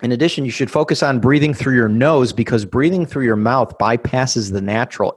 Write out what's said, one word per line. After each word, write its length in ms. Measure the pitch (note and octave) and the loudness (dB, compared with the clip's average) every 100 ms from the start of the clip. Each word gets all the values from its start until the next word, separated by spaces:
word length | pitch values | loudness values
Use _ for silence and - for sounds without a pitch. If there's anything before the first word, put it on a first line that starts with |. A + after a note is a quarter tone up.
In 120 | A#2 | -4
addition, 320 | A#2+ E3 E3 C3 | 0 0 0 -6
you 60 | |
should 200 | - C3 | -4 -2
focus 320 | D3+ D#3 D#3 | 0 0 0
on 160 | D3 B2+ | 0 2
breathing 340 | B2 D3 D3+ | 2 4 2
through 220 | - C3+ B2+ | 0 0 2
your 140 | A2 | 2
nose, 420 | A2 C#3+ D3+ A#2+ | 2 2 4 2
because 320 | A2 A2+ A#2 | 0 -2 -2
breathing 420 | G2+ B2 D#3 F#3 D#3+ | -2 0 0 0 -2
through 200 | C#3+ B2 | -2 0
your 100 | G#2+ | 2
mouth 420 | A2 C3 A2+ - | 2 2 0 0
bypasses 760 | G#2+ A#2 - B2+ C3 A#2+ G2+ | 0 0 0 -2 0 -2 -4
the 80 | G2 | -4
natural 520 | G2 A2 B2+ - G2+ | -2 -2 -4 -2 -4